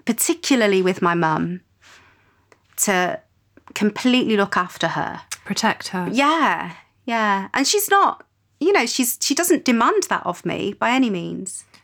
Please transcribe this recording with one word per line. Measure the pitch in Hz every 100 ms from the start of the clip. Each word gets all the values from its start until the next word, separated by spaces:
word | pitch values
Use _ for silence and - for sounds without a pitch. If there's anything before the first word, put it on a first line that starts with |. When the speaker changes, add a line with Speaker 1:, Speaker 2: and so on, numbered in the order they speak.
| -
Speaker 1:
particularly | 226 - 339 - 262 208 190
with | 180 190
my | 175
mum, | 170 160 156 170 180 _ _ - - _ _ _ _ _ _ _ -
to | - 185 180 - _ _ _ _ -
completely | - 208 208 254 247 233 208
look | 196 190
after | 180 - 165
her. | 160 - - - - -
Speaker 2:
Protect | 202 220 - -
her. | 185 175
Speaker 1:
Yeah, | 226 285 330 240 165 170 - _ _ -
yeah. | 233 214 196 190
And | - 277
she's | 415 415
not, | 392 320 - - _ _ -
you | 320
know, | 392 233
she's, | - 240 -
she | - 294
doesn't | 349 311 -
demand | 233 247 415 -
that | 180 -
of | 175 175
me | 165 202
by | 196 220
any | 254 247
means. | 180 170 175 190 - - -